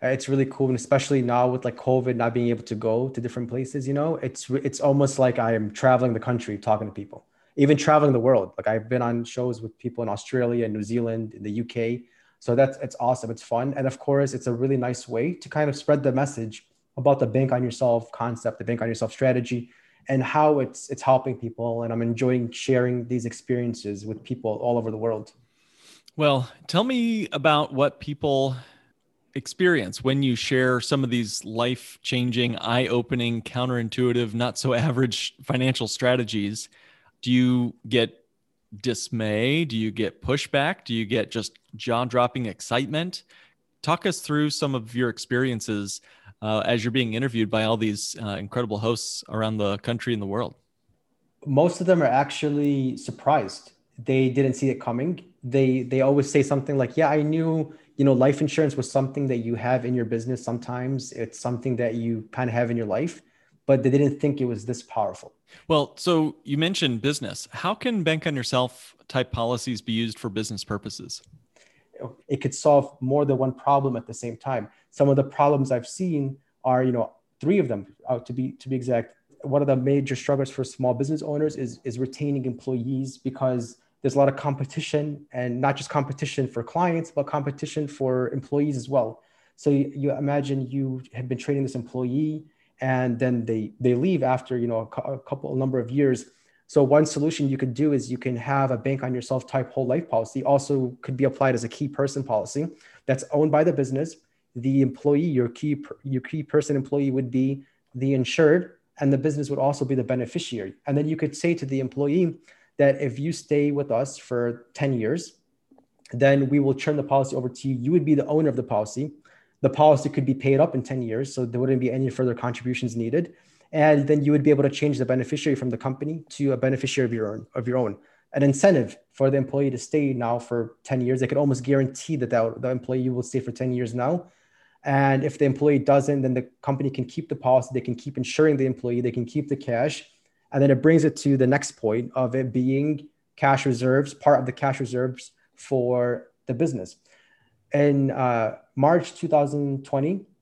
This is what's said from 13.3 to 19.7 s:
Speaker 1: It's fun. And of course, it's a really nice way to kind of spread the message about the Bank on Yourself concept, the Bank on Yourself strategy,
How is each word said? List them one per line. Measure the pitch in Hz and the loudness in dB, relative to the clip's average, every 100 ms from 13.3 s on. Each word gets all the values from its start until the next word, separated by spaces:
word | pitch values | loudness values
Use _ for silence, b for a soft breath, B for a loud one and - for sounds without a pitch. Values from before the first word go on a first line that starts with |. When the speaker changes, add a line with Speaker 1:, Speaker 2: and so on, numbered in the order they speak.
Speaker 1:
It's | 113 | -10
fun. | - 117 131 135 | -4 -2 -2 -2
And | 131 | -4
of | 127 | -4
course, | - 139 139 | 0 2 2
it's | 135 - | -2 -4
a | |
really | 120 131 135 | -2 0 0
nice | 123 123 - | -2 -4 -6
way | 113 139 | -2 -2
to | 175 - | -4 -6
kind | 151 151 | -2 0
of | 143 | -2
spread | - 147 | 2 2
the | 143 | 4
message | 127 143 135 113 107 _ _ _ - | 2 0 -4 -8 -10 _ _ _ -2
about | 135 139 | 2 4
the | 117 | 2
Bank | 113 131 | 2 2
on | 127 | 0
Yourself | 123 113 127 117 117 | -2 0 2 2 -2
concept, | - 117 117 117 - | -6 -6 -4 -6 -6
the | |
Bank | 110 117 | -6 -4
on | 113 | -2
Yourself | 113 113 | -2 -4
strategy, | - 131 127 120 123 120 | 0 2 2 0 -6 -6